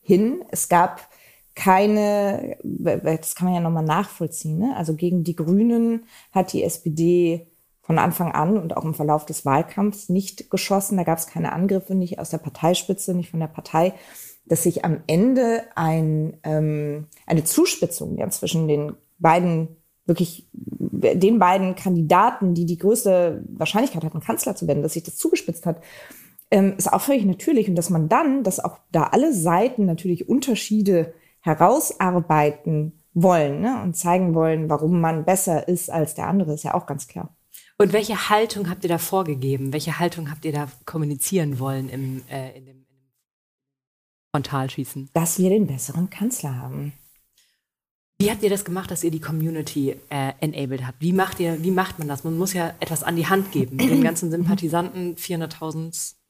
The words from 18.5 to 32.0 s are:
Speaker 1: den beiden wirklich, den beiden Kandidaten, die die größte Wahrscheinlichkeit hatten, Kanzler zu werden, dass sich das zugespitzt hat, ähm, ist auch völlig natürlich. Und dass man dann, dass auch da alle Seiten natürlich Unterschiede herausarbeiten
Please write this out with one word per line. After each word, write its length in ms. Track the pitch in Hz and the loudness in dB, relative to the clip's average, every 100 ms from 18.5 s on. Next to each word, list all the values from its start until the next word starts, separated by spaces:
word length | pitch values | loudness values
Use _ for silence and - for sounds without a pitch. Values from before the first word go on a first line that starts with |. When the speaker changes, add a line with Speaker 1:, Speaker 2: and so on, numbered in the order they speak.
| 165 156 | 0 2
Speaker 1:
den 280 | 147 147 - _ _ | 0 -2 -10 _ _
beiden 580 | 165 170 175 165 160 - _ _ - | 4 6 4 0 -2 -8 _ _ -2
wirklich, 420 | 165 175 - - | 0 0 -4 -18
den 840 | - - - - - - 180 190 233 | -16 -14 -8 -6 0 2 4 4 6
beiden 380 | 180 190 185 185 | 6 4 0 -2
Kandidaten, 760 | 196 175 151 175 226 247 190 | 0 0 4 6 4 2 0
die 140 | 170 170 | 2 0
die 100 | 170 | 0
größte 680 | 196 226 208 185 175 - - | 2 2 4 4 2 -2 -10
Wahrscheinlichkeit 560 | - 160 202 269 170 | -6 -2 0 0 -2
hatten, 160 | 160 160 | -6 -6
Kanzler 340 | - 196 - | -6 -4 -4
zu 120 | 190 165 | -4 -2
werden, 160 | 143 | 0
dass 100 | 156 | 0
sich 100 | 165 | -4
das 140 | - - | -8 -4
zugespitzt 480 | 320 330 - 165 | 0 0 -2 -6
hat, 160 | 175 165 - - - - - - - | -4 -6 -8 -20 -20 -20 -20 -20 0
ähm, 240 | 202 196 190 | 4 4 2
ist 160 | - | 0
auch 80 | - | 0
völlig 240 | - 277 | 2 2
natürlich. 440 | 196 180 - 285 190 | 2 0 2 2 4
Und 80 | 175 | 0
dass 120 | 165 | 2
man 220 | 170 156 | 0 4
dann, 320 | 240 320 269 | 4 4 2
dass 180 | 202 180 | 0 -2
auch 160 | - - _ | -6 -8 _
da 120 | 165 | 0
alle 280 | 151 - 311 | 2 4 2
Seiten 540 | 233 160 170 240 254 196 | 2 2 2 2 2 0
natürlich 420 | 165 190 175 - | 0 -2 -4 0
Unterschiede 840 | 247 277 214 - 214 196 175 165 - _ _ | 0 2 -2 0 0 4 2 2 -6 _ _
herausarbeiten 1600 | - 156 175 269 - - | -2 4 6 4 0 -2